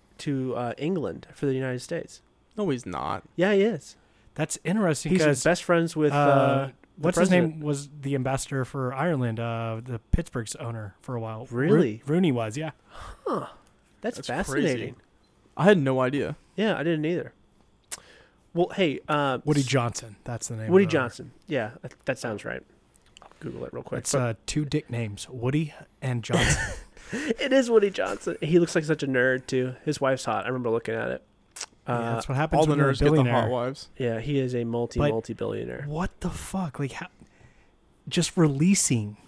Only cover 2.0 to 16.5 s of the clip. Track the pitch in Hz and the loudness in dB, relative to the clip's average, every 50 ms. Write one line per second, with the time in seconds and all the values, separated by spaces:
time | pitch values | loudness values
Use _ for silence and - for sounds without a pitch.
2 | - - - - _ _ _ _ _ _ _ 214 208 180 135 120 - - 87 67 | -6 -10 -14 -20 _ _ _ _ _ _ _ -4 -2 -2 -2 -2 -4 -6 -6 -4
3 | 62 - 98 95 - - _ - 170 196 208 196 196 226 214 143 - - - - | -4 -4 -4 -6 -8 -8 _ 0 2 4 4 4 4 2 0 -4 -8 -14 -20 -20
4 | _ _ _ _ _ - _ - 156 - - - - 156 185 220 202 170 151 - | _ _ _ _ _ -12 _ -4 -4 -4 -4 -6 -4 -2 0 2 2 2 2 0
5 | - 151 180 185 202 - 139 131 - 165 175 - - - 175 170 170 165 - 156 | 0 0 2 4 4 4 4 4 4 2 2 2 2 2 2 4 2 2 0 2
6 | 151 147 143 143 147 143 143 139 135 139 135 135 139 135 - _ - _ _ - | 2 2 4 4 6 6 6 6 6 4 4 2 0 -4 -8 _ -20 _ _ -2
7 | 143 170 175 165 180 190 180 180 170 160 156 156 151 151 147 139 143 143 147 147 | -2 0 4 4 4 6 6 6 4 2 0 -2 -2 -2 -2 -2 -4 -10 -14 -10
8 | 135 139 139 135 123 131 135 131 - - 143 135 127 - - 139 131 123 131 131 | -4 -2 -2 0 0 0 -2 -2 -4 -4 -4 -4 -4 -4 -4 -4 -4 -2 -2 0
9 | 151 180 160 135 127 117 113 110 117 117 113 113 113 113 113 113 120 127 123 113 | 0 0 0 0 0 0 -2 -2 -4 -4 -4 -4 -4 -4 -6 -6 -6 -8 -10 -10
10 | - _ - - 165 - - 131 113 107 - - 139 120 117 113 107 101 - _ | -2 _ 0 0 0 -2 -6 -6 -6 -6 -8 -8 -8 -8 -8 -8 -10 -10 -14 _
11 | - - 127 117 113 113 110 113 123 - 117 120 135 170 214 220 170 117 104 117 | -10 -8 -6 -6 -6 -6 -8 -10 -10 -6 -2 0 2 4 6 6 4 2 0 -4
12 | - 135 151 180 190 165 127 120 113 110 107 139 160 151 - _ _ _ - - | -4 0 2 4 4 4 2 2 -2 -4 -4 -6 -8 -10 -10 _ _ _ -18 -16
13 | - - - - - 392 285 170 - - - - _ _ _ _ _ _ _ _ | -16 -16 -18 -10 -6 -6 -4 -4 -6 -8 -14 -20 _ _ _ _ _ _ _ _
14 | - 214 - - - - 123 151 202 - - 320 247 165 127 117 101 - - - | -8 -8 -8 -8 -8 -6 -4 -4 -4 -2 -2 0 0 0 0 -2 -4 -8 -12 -14
15 | _ _ _ _ _ _ _ _ _ _ _ - 156 196 214 175 139 135 131 131 | _ _ _ _ _ _ _ _ _ _ _ 2 6 6 6 6 4 2 2 2
16 | 127 127 139 143 107 - 156 - _ _ | 2 0 0 0 -2 -4 -4 -8 _ _